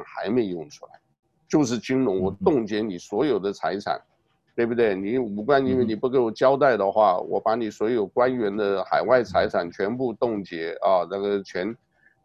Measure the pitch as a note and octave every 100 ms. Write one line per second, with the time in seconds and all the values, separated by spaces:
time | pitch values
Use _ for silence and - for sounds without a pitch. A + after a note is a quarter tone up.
0 | - - F2+ B2 G#2 F2 D2+ - - -
1 | _ _ _ _ - D#3 C3 A#2+ - C3
2 | C3 F#2+ F#2+ G2 F#3+ C#3+ G#2+ G#2 A2 F2
3 | - G#2 D3 G#2 G2 G2 D#2+ G2 G#2 C#2
4 | - _ _ _ _ - A#2 A#2+ A2+ F#2+
5 | G2 B2+ A#2 G2+ G#2+ C#3 C3 C3 A2+ G#2+
6 | C3 C3 A#2 G#2+ C3 C#3 C#3+ G#2+ G2 G2
7 | G#2 F2+ - G2 A2 A2+ A2 - G#2+ B2
8 | G2 - B2 B2+ G#2 G#2 G2+ G2 F#2 D2
9 | F2+ B2+ G2+ F#2 G#2 G2+ E2+ - G2+ B2
10 | C3 G#2+ A#2+ G#2+ F#2 E2+ E2 E2+ F#2 F#2
11 | E2+ G2 G2+ G2+ F#2+ F#2 F#2+ A#2 _ _
12 | _ _